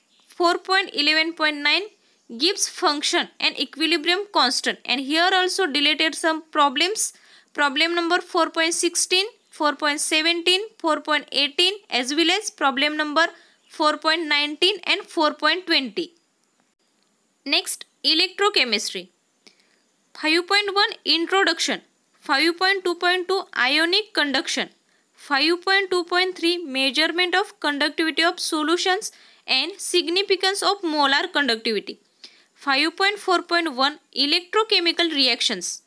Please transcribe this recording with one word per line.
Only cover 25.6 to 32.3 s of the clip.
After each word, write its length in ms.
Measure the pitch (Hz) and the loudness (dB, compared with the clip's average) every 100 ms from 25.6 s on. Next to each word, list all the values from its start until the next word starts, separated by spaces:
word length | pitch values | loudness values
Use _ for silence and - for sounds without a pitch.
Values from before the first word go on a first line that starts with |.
point 260 | 370 381 381 | 2 2 2
two 140 | 359 | -2
point 320 | 339 359 370 359 | 0 0 0 0
three, 220 | 339 349 | -2 -2
measurement 760 | 320 262 269 262 320 339 359 | -4 -2 0 2 0 0 0
of 240 | 359 415 - | 0 -2 -4
conductivity 640 | 302 285 294 294 320 311 | -4 -2 -2 0 -2 2
of 160 | 330 349 | 0 0
solutions 720 | - 311 302 349 359 370 - - - _ - | -4 -2 0 0 0 -2 -4 -12 -20 _ -2
and 260 | 262 302 403 | -2 -2 -6
significance 840 | - 359 294 359 392 381 381 392 | -2 -2 0 0 0 0 0 0
of 220 | 339 392 | 0 0
molar 420 | 339 302 277 285 359 | -2 0 2 2 0
conductivity. 640 | 311 277 226 233 208 - - _ _ - | -2 0 -2 -2 -4 -4 -14 _ _ -20